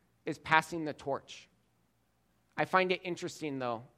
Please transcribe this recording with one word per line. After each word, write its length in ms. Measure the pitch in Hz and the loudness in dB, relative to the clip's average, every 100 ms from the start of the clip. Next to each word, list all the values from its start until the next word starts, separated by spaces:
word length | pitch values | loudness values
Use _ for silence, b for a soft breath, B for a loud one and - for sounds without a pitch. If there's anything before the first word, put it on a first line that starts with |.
| b _ - | b _ -8
is 140 | 147 | -8
passing 460 | - 156 156 170 151 | 4 4 6 -4 -4
the 80 | |
torch. 560 | - 147 135 - - - _ _ _ _ _ _ _ _ _ _ - | -6 -4 -4 -6 -20 -20 _ _ _ _ _ _ _ _ _ _ -4
I 100 | 151 | 2
find 260 | 185 185 | 4 4
it 100 | 180 | 0
interesting, 560 | 185 165 170 - 151 135 | -2 -6 -8 -8 -6 -4
though. 240 | 123 113 127 | -4 -4 -8